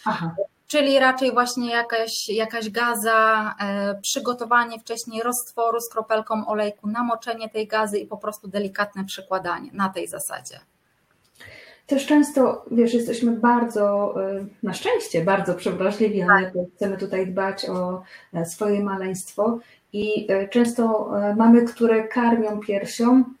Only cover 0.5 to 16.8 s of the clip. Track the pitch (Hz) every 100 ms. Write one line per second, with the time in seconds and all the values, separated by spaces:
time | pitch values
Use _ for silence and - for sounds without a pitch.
0.5 | _ - 294 277 269 262 262 262 233 247
1.5 | 247 240 233 233 226 226 - - 208 220
2.5 | 233 220 214 240 220 220 226 220 220 214
3.5 | - 202 202 202 196 - 262 247 247 226
4.5 | 240 233 226 - 226 - 220 233 240 -
5.5 | - 226 226 226 220 214 220 214 220 208
6.5 | 214 208 208 208 226 240 269 247 226 220
7.5 | 220 214 220 214 202 202 202 208 202 196
8.5 | 202 196 196 202 196 190 - 190 185 175
9.5 | 170 - 196 190 190 170 185 - - -
10.5 | - _ _ _ _ _ _ _ _ -
11.5 | - - - - 277 - 302 285 277 240
12.5 | - - 233 233 240 - 233 240 226 240
13.5 | 240 233 214 202 202 202 - 190 196 202
14.5 | - 202 180 403 494 - 170 165 - -
15.5 | 175 208 175 196 208 214 196 180 196 185
16.5 | 185 180 -